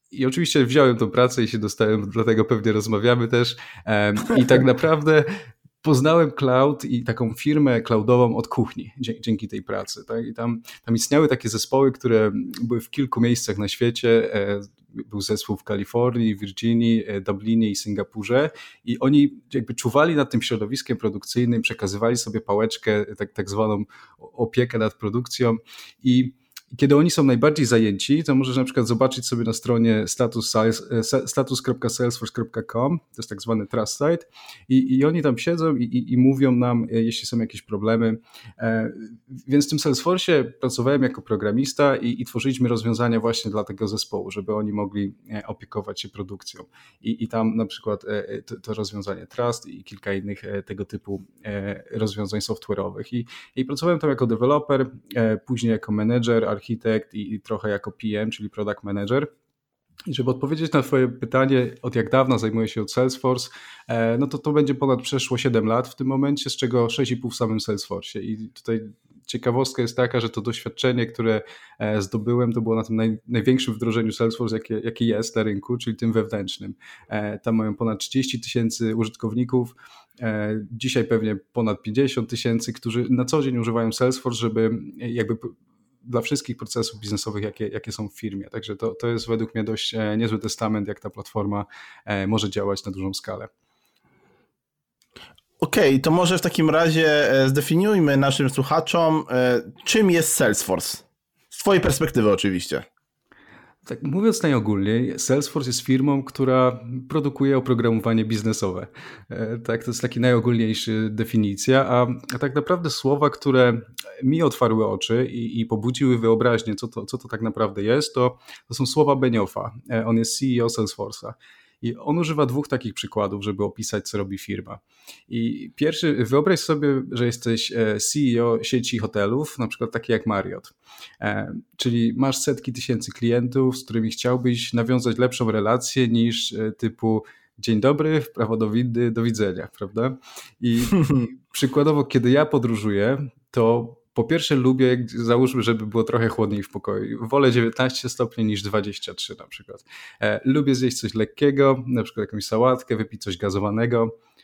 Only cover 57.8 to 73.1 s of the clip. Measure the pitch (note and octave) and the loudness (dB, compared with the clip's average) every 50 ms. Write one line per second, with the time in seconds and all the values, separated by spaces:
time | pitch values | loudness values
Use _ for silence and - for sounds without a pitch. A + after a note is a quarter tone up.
57.8 | - G#2 - - - G#2+ G#2 G#2 G#2+ A2 - - G#2 G2+ - G#2+ G#2 G#2 G2+ - | -4 -8 -10 -8 -6 -4 -2 -2 -2 -4 -6 -6 -10 -10 -8 -6 -4 -4 -4 -6
58.8 | - G2+ G2+ G2+ G2+ G#2 B2 C#3+ D3+ D3 - _ _ _ _ _ _ _ _ _ | -6 -6 -4 -4 -2 0 0 0 -2 -2 -8 _ _ _ _ _ _ _ _ _
59.8 | _ _ _ - - F3 C3 C3+ A#2+ C3 B2+ B2+ C#3+ C#3 D#3+ D#3 E3 D#3 - C#3+ | _ _ _ -14 -10 -6 -4 -2 0 -2 -2 -2 -2 -4 -4 -2 -2 0 0 0
60.8 | B2+ - D3 C3 B2+ A#2+ B2 - B2 - - C3 C3+ C3+ C#3 B2+ B2 - - - | 0 2 2 2 2 2 0 -4 -6 -2 0 2 2 4 4 2 2 0 -4 -8
61.8 | - B2 A#2 A#2 G#2+ - - C3 C3 C3 B2 G#2 A2 A2 A2 A2+ A2+ G#2+ - A2+ | -8 -4 -2 -2 0 2 4 4 4 4 2 0 0 0 0 0 -2 -2 -4 -6
62.8 | G#2 - - B2 B2+ B2+ C3 - - B2+ B2+ A#2+ - - - - - - - - | -6 -4 0 0 0 0 0 0 0 0 0 0 -4 -8 -14 -20 -20 -20 -20 -14
63.8 | - - A#2 A2+ A#2 A2+ A#2 B2 C#3+ C3 - - - D3+ D3 D3+ D3 C3+ C3+ B2 | -8 -4 -2 0 2 2 2 2 0 -2 -4 -4 -2 0 2 2 2 2 2 0
64.8 | C#3 C3+ B2+ A#2+ - - C#3 C3 - - B2+ A#2+ - C3 A#2 A2+ G#2+ A2 A2+ B2 | 2 2 2 0 0 -2 -4 -4 -2 -2 -2 0 0 2 2 2 2 2 2 0
65.8 | B2+ - - - C3 C3 C3+ C3 C#3 C#3+ D3 C#3+ - C#3 - - C3 A#2 B2 A#2+ | -2 -2 -6 -6 -4 -2 0 0 0 0 0 -2 -4 -6 -6 -4 -2 0 2 2
66.8 | A#2 A2+ - - C3+ A#2 B2 A#2+ B2+ A#2 - - B2 A2 A2 G#2+ - - G#2 G2 | 2 2 0 -2 -2 -2 -2 -4 -6 -6 -6 -4 -2 -2 -2 -2 -2 -4 -4 -6
67.8 | - - G2+ F#2+ - - - G#2+ G2 G#2+ A2 A2 A2 A2 - - - A#2+ A2+ A2 | -6 -8 -10 -10 -10 -10 -10 -10 -8 -8 -8 -8 -10 -14 -16 -12 -6 -6 -4 -4
68.8 | A2+ G#2 - _ _ _ _ _ _ - - A#2 - B2 A#2 C3 C3+ - - - | -6 -10 -16 _ _ _ _ _ _ -10 -8 -4 -2 0 0 0 0 -2 -2 -4
69.8 | A#2+ A#2 - - B2 A#2+ B2+ A#2+ A2+ A2+ - A2+ G#2 A#2+ A#2 - - - - - | -4 -2 -2 -2 -2 0 0 -2 -2 -4 -4 -6 -6 -6 -6 -6 -8 -10 -6 -2
70.8 | - B2+ A#2+ A#2+ A#2 A#2 - - A2+ A2+ A2 G#2+ - - - - - - _ - | -2 0 0 0 -2 -4 -4 -2 0 0 0 0 -2 -8 -16 -20 -20 -20 _ -6
71.8 | A2 G#2+ G#2+ G#2+ G2 F#2+ - A2 G#2+ A#2+ A#2+ B2 B2 A#2 A2+ A#2+ A2 A2+ A2 A2 | -4 -2 0 -2 -2 -2 -4 -4 -2 0 0 0 0 0 0 -2 -2 0 0 -2
72.8 | G#2+ - A2 A2 A2+ A2+ | -2 -2 0 0 0 0